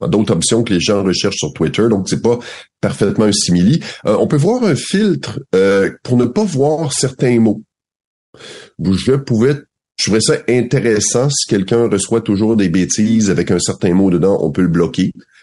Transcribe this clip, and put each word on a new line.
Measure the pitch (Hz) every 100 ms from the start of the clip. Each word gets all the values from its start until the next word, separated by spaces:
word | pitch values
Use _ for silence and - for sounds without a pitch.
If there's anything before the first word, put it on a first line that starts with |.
on | -
a |
d'autres | 101 107
options | 85 - 117
que | 113
les | 90
gens | 80 101
recherchent | 95 87 101 -
sur | 76
Twitter, | - 78 95 113
donc | 98 92
c'est | -
pas | 113 120 - - - -
parfaitement | - - 101 -
un | 107
simili. | 98 - 87 95 165 - - -
Euh, | -
on | -
peut | 147
voir | 170 247
un | 214 139
filtre, | - 190 214 143 - - -
euh, | 92 98 98 95 -
pour | - 123
ne | 120
pas | 208
voir | 208 139 143 156 147
certains | - 131 - 127 117
mots. | 110 - - _ _ _ _ _ _ - - - - -
Je | 92 92 123
pouvais, | 135 135 110 127 143 - _ _ -
je |
trouvais | - 110
ça | 110 - -
intéressant | 123 - 135 113 104 - 120 143
si | 139 -
quelqu'un | 104 92 117 113
reçoit | 98 - 113
toujours | 110 98 110 110
des | 92
bêtises | 92 87 - 107 113 98
avec | 82 85
un | 90
certain | - 92 95
mot | 92 98
dedans, | 87 92 -
on | 80
peut | 82
le | 87
bloquer. | 85 82 - 92 - - _